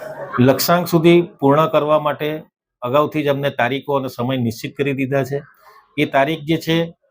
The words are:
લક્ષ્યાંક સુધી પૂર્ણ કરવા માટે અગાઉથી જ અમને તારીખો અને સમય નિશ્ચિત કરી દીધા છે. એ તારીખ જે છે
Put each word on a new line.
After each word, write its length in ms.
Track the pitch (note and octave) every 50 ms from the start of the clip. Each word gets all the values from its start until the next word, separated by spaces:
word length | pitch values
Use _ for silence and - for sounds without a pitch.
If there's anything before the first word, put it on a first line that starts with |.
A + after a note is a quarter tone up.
| - - - - - - - -
લક્ષ્યાંક 480 | B2 C3+ C3 C3 - - F3 F3 E3+
સુધી 340 | - F3 E3+ D#3+ E3+ E3+ F3
પૂર્ણ 460 | E3+ - - _ C#3 C#3 C#3+ D#3 D#3+
કરવા 320 | D#3 D#3 D3+ D3 D3+ D#3 D3+
માટે 440 | D3 D3 C#3 - D3+ D3+ D#3 D#3 - _ _ _ _ _ _ _ B2
અગાઉથી 400 | A#2+ C3 D3 D3+ C#3 - D#3 C#3
જ 40 |
અમને 220 | C#3+ C#3 C#3 C#3+ C#3
તારીખો 460 | - - A#2 A#2+ C3+ C3+ C3+ D3 C#3+
અને 120 | C3+ C3
સમય 300 | C3 - - A#2+ B2+ C3
નિશ્ચિત 380 | B2+ A#2+ A2+ A2+ - - C3 -
કરી 160 | - C3+ C#3+ C3+
દીધા 300 | C3 C3+ B2+ C#3 C#3 C3
છે. 180 | C3 C#3+ C#3+ D3 - _ _ _ - - _ _ _ _
એ 80 | D3 D3+
તારીખ 340 | D3+ - - - D#3 D#3+ D3
જે 180 | C#3+ D3+ E3
છે 200 | D#3 - E3 D#3+ E3 E3+ E3+ - _ _ _